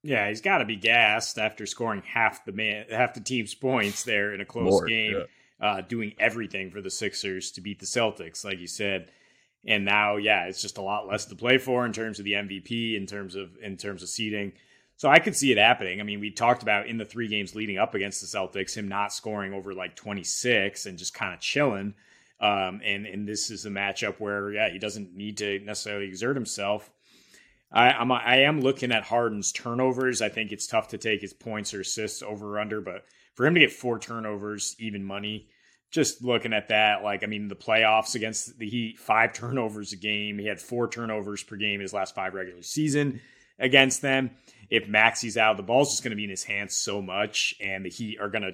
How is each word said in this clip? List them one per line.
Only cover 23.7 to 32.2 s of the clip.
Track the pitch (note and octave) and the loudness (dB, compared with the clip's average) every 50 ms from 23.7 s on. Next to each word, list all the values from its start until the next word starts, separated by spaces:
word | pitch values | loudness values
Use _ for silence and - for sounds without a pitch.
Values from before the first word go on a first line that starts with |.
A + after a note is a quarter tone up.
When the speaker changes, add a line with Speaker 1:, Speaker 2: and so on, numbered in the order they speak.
| G2 G2 G2+ G2 F#2+ - A#2 G#2 G2 - | -4 -2 -2 -2 -2 -2 -4 -4 -4 -4
Speaker 1:
where, | G#2+ G#2 G2+ G2+ G2+ G#2 G#2 | -4 -4 -2 -2 -4 -4 0
yeah, | G#2 A2 G2 | 0 0 0
he | E2+ F#2+ | 0 -4
doesn't | G2+ G#2+ G2 G#2+ G2+ F2+ F2 | -6 -6 -6 -8 -12 -12 -12
need | F#2+ G#2 G#2+ G#2 G2+ | -10 -10 -8 -6 -4
to | G#2 G2+ G2+ G2 | -2 -2 -2 -4
necessarily | G2+ G#2 G#2 - - G#2+ G#2 G2+ G2+ | -4 -8 -8 -8 -6 -6 -6 -6 -6
exert | F#2+ F#2 F#2 A2 B2+ C#3+ | -6 -6 -4 -2 -2 -2
himself. | C3+ A2+ - - - G2 G2+ G#2 G#2 - - _ _ _ _ _ _ _ _ - - _ _ _ _ _ _ | -2 -4 -6 -6 -4 -2 -2 -2 -2 -4 -14 _ _ _ _ _ _ _ _ -20 -20 _ _ _ _ _ _
I, | - A2+ A#2+ B2+ | 4 6 8 8
I'm, | C#3 A2+ A#2 B2+ B2+ | 6 6 2 2 2
I | A#2 A2+ A#2 B2+ C3+ C3+ | 2 4 4 6 8 6
am | D3 D#3 D3+ | 6 4 4
looking | B2 C3 C3+ - B2+ B2 A#2+ | 2 2 2 2 0 0 0
at | A2 G2+ | 0 0
Harden's | - A2+ A#2+ A#2+ A2+ G#2+ G#2 F#2+ - | 2 2 2 2 2 -2 -2 -6 -6
turnovers. | - - - B2 A#2 B2 C3 C3 B2+ B2+ C3 B2+ A#2+ G#2+ | -6 -6 -6 -4 0 2 2 2 2 2 0 0 0 0
I | A2+ G#2 | -2 -2
think | - A2+ A2 G2 G#2+ | -2 -4 -4 -4 -6
it's | G2 - | -8 -6
tough | - - A2 G#2+ - | 0 0 0 0 0
to | - | -10
take | F#2+ - A2+ G#2+ G2+ | -4 0 0 0 0
his | G#2 F#2 - | -2 -10 -14
points | _ - A#2 G#2+ G#2+ G2+ - - | _ -10 -8 -6 -6 -6 -6 -6
or | G2 | -6
assists | F#2+ - - A2 G#2+ G2+ - - | -6 -6 -4 -4 -4 -6 -6 -8